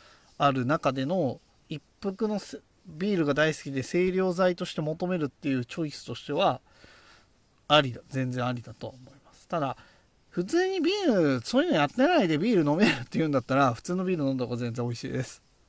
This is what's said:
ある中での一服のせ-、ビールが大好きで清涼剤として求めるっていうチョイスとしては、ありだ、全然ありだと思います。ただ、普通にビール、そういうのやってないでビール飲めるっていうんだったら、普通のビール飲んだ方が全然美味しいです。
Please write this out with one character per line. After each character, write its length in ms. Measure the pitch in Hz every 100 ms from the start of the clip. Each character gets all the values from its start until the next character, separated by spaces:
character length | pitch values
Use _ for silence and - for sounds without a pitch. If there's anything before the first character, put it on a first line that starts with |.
| - - _ -
あ 140 | 143
る 160 | 135 123
中 260 | 220 143
で 140 | 131 131
の 320 | 190 135 - _ _ -
一 120 | 151 _ -
服 280 | 202 190 214
の 100 | 208
せ-、 220 | - - _ _ 185
ビ 280 | 151 196 190
ー 20 |
ル 80 | 147
が 80 |
大 220 | 139 156 151
好 80 |
き 80 | 143
で 120 | 135
清 280 | 123 175 185
涼 200 | 185 185
剤 240 | 175 185 180
と 80 | 180
し 100 | -
て 60 |
求 260 | 151 165 180
め 100 | 185
る 80 | 143
っ 40 |
て 200 | - 147
い 60 | 131
う 100 | 123
チ 120 | -
ョ 100 | 156
イ 20 |
ス 140 | -
と 100 | -
し 140 | 123 -
て 60 |
は、 280 | 147 190 123 _ _ - - - - _ _ _ _ -
あ 140 | 147
り 120 | 135
だ、 80 | 113 -
全 220 | 135 127
然 140 | 127 123
あ 60 |
り 80 | 123
だ 140 | 110 -
と 100 | 113
思 120 | 127 127
い 40 | - _
ま 80 |
す。 140 | - -
た 120 | 170
だ、 160 | 135 - - _ _ _ _
普 140 | -
通 260 | 190 330 370
に 120 | 381
ビ 100 | 311 415 359
ー 300 | 202 151 127
ル、 40 |
そ 200 | - 254
う 20 |
い 40 | 349
う 40 |
の 60 | 170
や 80 | 143
っ 20 |
て 160 | - 285
な 160 | 349
い 60 | 185
で 100 | 147
ビ 160 | 220
ー 100 | 202
ル 60 | 147
飲 80 | 156
め 80 | 208
る 60 |
っ 140 | 135 123
て 120 | -
い 60 |
う 40 | 160
ん 40 |
だ 80 | 139
っ 40 |
た 120 | - 131
ら、 180 | 135
普 80 | 117
通 140 | - 180
の 80 |
ビ 120 | 185 180
ー 20 |
ル 80 | 135
飲 80 |
ん 40 | 131
だ 80 | 117
方 60 |
が 60 | 120
全 160 | 120
然 120 | 120 120
美 40 |
味 60 | 117
し 80 | 131
い 60 |
で 120 | 131
す。 180 | 123 - _ _